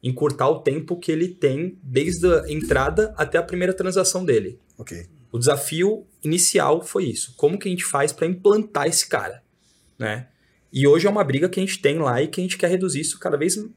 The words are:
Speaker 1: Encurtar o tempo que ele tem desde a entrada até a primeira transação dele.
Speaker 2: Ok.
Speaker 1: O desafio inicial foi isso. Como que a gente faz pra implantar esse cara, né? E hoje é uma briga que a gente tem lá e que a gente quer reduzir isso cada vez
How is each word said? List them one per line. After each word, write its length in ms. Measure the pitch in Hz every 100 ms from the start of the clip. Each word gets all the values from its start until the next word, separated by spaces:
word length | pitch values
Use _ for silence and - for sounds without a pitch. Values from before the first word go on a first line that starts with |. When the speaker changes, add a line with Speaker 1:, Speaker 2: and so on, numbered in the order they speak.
Speaker 1:
Encurtar 440 | 123 127 147 135 135
o 100 | 156
tempo 380 | - 143 156 175
que 120 | 175
ele 180 | 156 180
tem 500 | 180 143 131 175 -
desde 440 | 139 127 156 160 175
a 180 | 165 -
entrada 600 | 151 156 135 135 208 214 -
até 220 | 156 165
a 40 |
primeira 300 | 170 180 180
transação 500 | 185 185 185 185 185
dele. 360 | 180 117 95 - _ _
Speaker 2:
Ok. 300 | - 85 85 _ _
Speaker 1:
O 60 | 117
desafio 680 | 120 139 - 160 190 214 - _
inicial 600 | 151 170 175 185 139 160
foi 200 | 180 196 170
isso. 280 | - - -
Como 220 | 147 196
que 80 | 202
a 40 |
gente 140 | 180
faz 280 | - 139 151
pra 140 | - 165
implantar 600 | 180 202 208 208 151 139
esse 220 | - -
cara, 340 | 135 92 - _ _ _ _ _ _
né? 300 | 113 107 123 _ _ _ _
E 160 | 131 143
hoje 200 | 156 190
é 40 |
uma 140 | 208
briga 240 | 160 135 175
que 100 | 180
a 40 |
gente 160 | 190 -
tem 180 | - 156
lá 220 | 143 120
e 60 | 156
que 120 | -
a 40 |
gente 140 | 180 -
quer 100 | 170
reduzir 320 | 180 185 139
isso 180 | 160 -
cada 180 | 175 147
vez 200 | 165 208 220